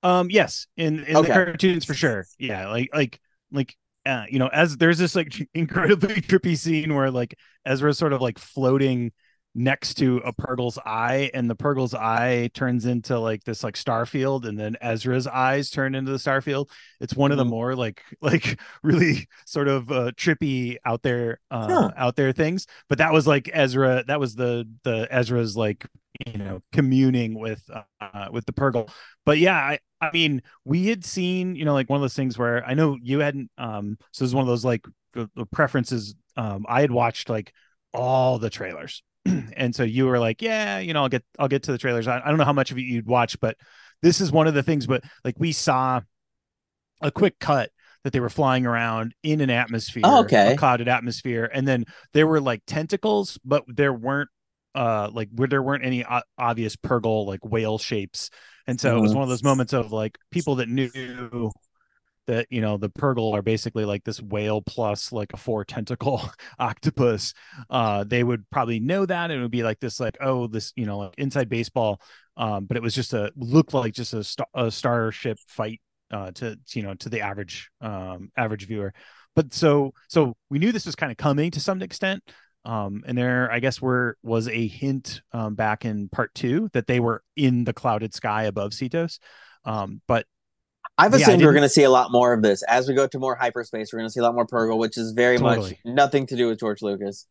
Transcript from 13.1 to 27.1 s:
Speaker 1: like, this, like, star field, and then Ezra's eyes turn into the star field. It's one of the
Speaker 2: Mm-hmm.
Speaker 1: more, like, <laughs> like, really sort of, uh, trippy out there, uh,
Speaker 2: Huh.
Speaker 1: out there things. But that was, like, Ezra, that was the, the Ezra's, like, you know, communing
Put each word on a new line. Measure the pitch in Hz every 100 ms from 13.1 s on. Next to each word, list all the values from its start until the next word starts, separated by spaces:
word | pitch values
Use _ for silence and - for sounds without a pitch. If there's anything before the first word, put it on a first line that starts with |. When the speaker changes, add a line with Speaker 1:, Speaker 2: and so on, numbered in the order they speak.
| 123
Speaker 1:
like, | 113 110
this, | - 110
like, | 113 -
star | - 113 120
field, | 147 131 135 117
and | 104
then | 107 113
Ezra's | 120 113 120 127 131
eyes | 123 131 139 139
turn | - 135
into | 135 135
the | 135
star | 147 135
field. | 135 135 143 - - _
It's | 120
one | - 139
of | 143
the |
Speaker 2:
Mm-hmm. | 123
Speaker 1:
more, | 117 120 131
like, | 117 95 -
<laughs> | -
like, | 151 139 117 113 - -
really | - 180 170 104 90 _ -
sort | - 143
of, | 135 117
uh, | 131 120 120
trippy | - 156 151 131 123 123
out | 127 117
there, | 139 123 117 117 _
uh, | 117 107
Speaker 2:
Huh. | 359 202 -
Speaker 1:
out | 123 120
there | 135
things. | 131 156 185 - - _
But | 135
that | 156
was, | 160 147
like, | 143 -
Ezra, | 160 135 127 135 127 120
that | 147
was | 131
the, | 107 123 120 113 113
the | - 113 117
Ezra's, | 127 117 123 113 101
like, | 110 107 - _ _ - 120
you | 110
know, | 98 95 _
communing | - 135 131 131